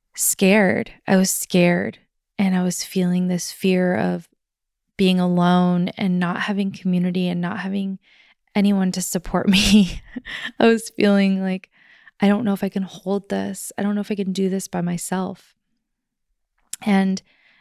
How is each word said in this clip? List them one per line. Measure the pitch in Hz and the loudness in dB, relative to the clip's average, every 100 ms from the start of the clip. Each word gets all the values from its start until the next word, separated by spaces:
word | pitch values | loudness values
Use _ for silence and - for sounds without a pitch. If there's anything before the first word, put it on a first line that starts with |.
| _ - | _ -6
scared. | - - 190 214 190 - - - - | -4 2 4 4 4 0 -4 -10 0
I | 190 | 2
was | 185 | 2
scared. | - - 180 175 175 196 - _ _ _ - | -2 0 2 4 2 -4 -10 _ _ _ -4
And | 190 185 | 0 0
I | |
was | 180 - | 0 -4
feeling | - 190 180 180 180 | -6 -2 0 0 0
this | 175 - | -2 -6
fear | - 190 185 180 180 | -4 0 2 2 0
of | 180 175 - _ _ _ _ _ _ - | 0 -4 -10 _ _ _ _ _ _ 0
being | 185 185 | 2 2
alone | 180 175 175 180 180 180 180 - | 2 2 4 4 4 2 -2 -2
and | 196 180 | -2 0
not | 175 - | -2 -4
having | - 202 196 | -4 -4 -4
community | - 185 180 180 185 180 | -4 -2 0 0 -2 -2
and | 175 | -2
not | 175 185 | -4 -6
having | 190 196 196 190 _ _ _ _ _ | -6 -6 -6 -10 _ _ _ _ _
anyone | 208 202 196 185 | 0 2 2 0
to | 180 | -2
support | - 180 - 180 202 | -6 -6 -4 -2 2
<laughs> | |
me. | 190 202 208 175 - - - - - - - | 2 6 6 4 0 -12 -16 -12 -12 -12 2
I | 226 | 4
was | 226 - | 4 -2
feeling | - 202 202 196 190 | 0 2 4 2 0
like, | 190 190 - _ _ - - - | -2 -4 -8 _ _ -20 -20 0
"I | 202 | 2
don't | 208 | 2
know | 214 | 0
if | 196 | -2
I | 196 | -2
can | 202 | -4
hold | 185 - 185 202 - | -8 -8 -4 -4 -4
this. | 196 196 190 - - | -6 -6 -8 -12 -6
I | |
don't | 202 208 | -4 -2
know | |
if | 202 | -4
I | 202 | -4
can | 190 | -4
do | 185 190 | -2 0
this | 190 - | -2 -4
by | 180 | -4
myself." | 175 175 - 185 185 185 _ _ _ _ _ _ _ _ _ _ _ _ _ - | -4 -4 -4 -6 -6 -10 _ _ _ _ _ _ _ _ _ _ _ _ _ -8
And, | 220 190 190 190 _ _ _ _ | 0 2 2 -4 _ _ _ _